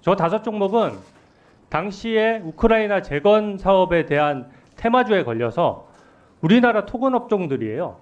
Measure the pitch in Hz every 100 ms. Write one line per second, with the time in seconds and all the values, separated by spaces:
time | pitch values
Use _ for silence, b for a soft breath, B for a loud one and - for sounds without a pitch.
0 | - 190 170 214 226 214 196 226 180 98
1 | - b b b b b _ 151 202 190
2 | 226 220 220 226 165 - 226 226 214 196
3 | 185 143 202 214 208 196 190 190 180 170
4 | 156 147 147 139 120 b b - 226 254
5 | 220 196 123 113 117 139 151 - b b
6 | b b b b 160 233 240 214 202 233
7 | 262 247 226 208 170 131 110 117 160 92